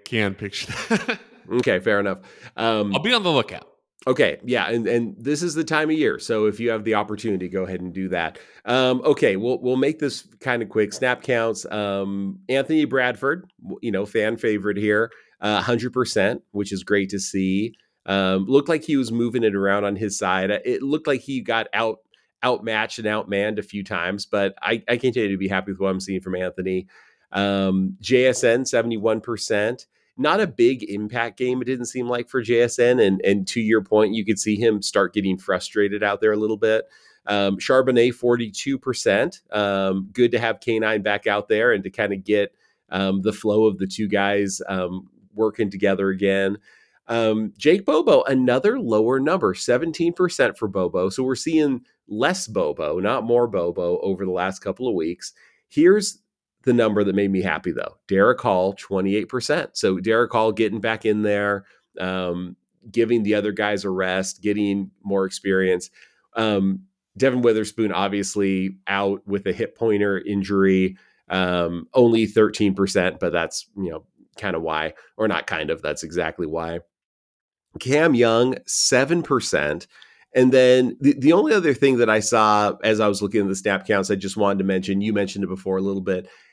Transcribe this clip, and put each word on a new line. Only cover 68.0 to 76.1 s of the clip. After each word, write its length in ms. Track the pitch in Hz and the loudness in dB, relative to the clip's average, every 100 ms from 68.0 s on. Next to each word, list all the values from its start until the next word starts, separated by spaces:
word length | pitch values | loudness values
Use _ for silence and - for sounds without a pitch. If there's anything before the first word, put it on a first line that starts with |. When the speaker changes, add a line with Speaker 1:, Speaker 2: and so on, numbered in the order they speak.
| 98 101 98 104 98 95 95 95 - | 0 -2 -4 -2 0 0 -2 -6 -4
Speaker 2:
out 400 | 98 101 98 98 | -2 -2 -4 -6
with 220 | 101 98 | -4 -4
a 60 | |
hip 240 | 90 110 - | -4 -6 -2
pointer 420 | 113 104 101 95 | 0 2 2 0
injury, 800 | - 101 98 98 95 95 92 92 _ _ - | -2 -4 0 4 4 4 2 -4 _ _ -6
um, 580 | 92 90 90 87 87 80 | -2 0 0 -2 -4 0
only 320 | 131 117 113 104 | 4 6 4 2
thirteen 500 | 113 107 104 101 95 | 4 2 2 0 2
percent, 440 | 98 101 90 - | 0 2 0 -2
but 120 | 90 | -2
that's, 340 | 85 82 - - 101 | 0 -2 -6 -12 -8
you 140 | 90 | -8
know, 120 | 80 - _ _ - | -8 -16 _ _ -8
kinda 240 | 101 82 | -6 -4
why, 340 | 80 78 80 - _ - | -4 -4 -4 -8 _ -2
or 120 | 110 | -2
not 200 | 85 - | -2 -4
kind 220 | 80 76 | -4 -4
of, 120 | 80 | -4
that's 220 | 76 73 | -4 -6
exactly 440 | 80 | -6